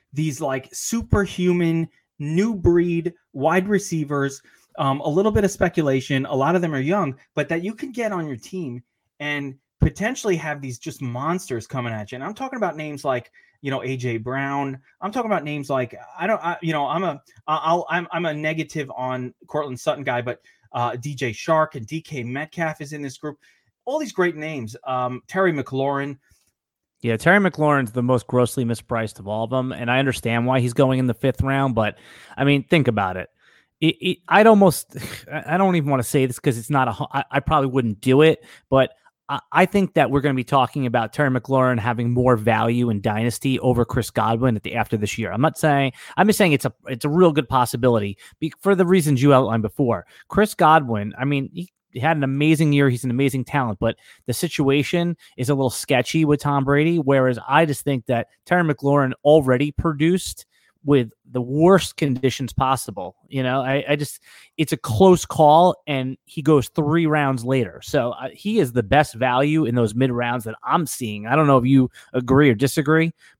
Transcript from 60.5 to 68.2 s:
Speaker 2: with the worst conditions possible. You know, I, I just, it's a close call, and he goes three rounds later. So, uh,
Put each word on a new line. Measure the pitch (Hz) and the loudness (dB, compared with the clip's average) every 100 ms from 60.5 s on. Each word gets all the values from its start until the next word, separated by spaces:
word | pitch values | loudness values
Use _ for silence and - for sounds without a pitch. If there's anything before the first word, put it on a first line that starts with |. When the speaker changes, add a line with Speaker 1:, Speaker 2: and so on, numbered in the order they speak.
| _ _ _ 143 | _ _ _ 2
Speaker 2:
with | 143 113 - _ | 2 2 -6 _
the | 123 | -8
worst | 123 143 170 190 - - | -4 2 6 6 2 -4
conditions | 147 127 131 - 127 | -2 0 -2 -2 -6
possible. | - 131 131 - 98 90 - _ | -2 0 0 -4 -10 -12 -14 _
You | 135 | -4
know, | 127 131 | -2 -2
I, | 131 139 135 | -2 -2 -2
I | 147 | -4
just, | 147 - _ - - - | -4 -10 _ -20 -12 -4
it's | 156 | -4
a | 151 | -4
close | - 110 190 180 - | -4 4 6 6 2
call, | - 151 156 180 - - | 4 6 6 4 2 -4
and | 139 131 131 | -4 -4 -8
he | _ - | _ -4
goes | 147 151 117 | 2 2 2
three | - 147 165 | -2 0 0
rounds | 160 151 139 131 | 2 0 0 -2
later. | 120 135 101 80 | -2 -2 -2 -8
So, | - 143 123 | -4 -2 -2
uh, | - | -6